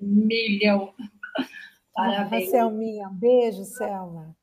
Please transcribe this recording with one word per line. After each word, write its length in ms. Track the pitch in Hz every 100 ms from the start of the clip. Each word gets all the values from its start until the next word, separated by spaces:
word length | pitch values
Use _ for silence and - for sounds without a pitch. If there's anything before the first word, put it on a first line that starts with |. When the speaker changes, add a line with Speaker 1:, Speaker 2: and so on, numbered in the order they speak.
Speaker 1:
milhão. 920 | 202 208 214 226 226 202 208 202 190 -
<laughs> 960 | - - - - - - - _ _
Parabéns. 540 | 214 220 202 202 226 -
Speaker 2:
A 20 |
Selminha, 580 | 247 226 214 226 208 196
beijo, 560 | 190 233 247 233 190
Selma. 720 | 196 - 208 196 180 165 160 160